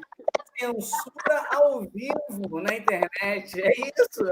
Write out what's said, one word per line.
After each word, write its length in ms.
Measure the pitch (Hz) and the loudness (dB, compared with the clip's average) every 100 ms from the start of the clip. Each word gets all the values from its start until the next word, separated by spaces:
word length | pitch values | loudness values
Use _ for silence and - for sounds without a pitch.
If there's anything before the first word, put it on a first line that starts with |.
| - - - - - - | -12 -6 -4 -4 -6 -6
Censura 880 | 247 220 - - - - - 294 - | -4 -2 -4 -6 -6 -4 0 0 2
ao 280 | 277 285 254 | 4 4 4
vivo 800 | 190 208 269 - - 202 190 160 | -6 -6 -4 -4 -4 -8 -6 -4
na 160 | 202 220 | -2 0
internet, 840 | 202 175 175 - 202 202 190 180 | 0 2 -2 -2 -2 -2 -4 2
é 120 | 196 | 4
isso? 520 | 240 277 - 480 226 185 | 4 2 2 2 2 0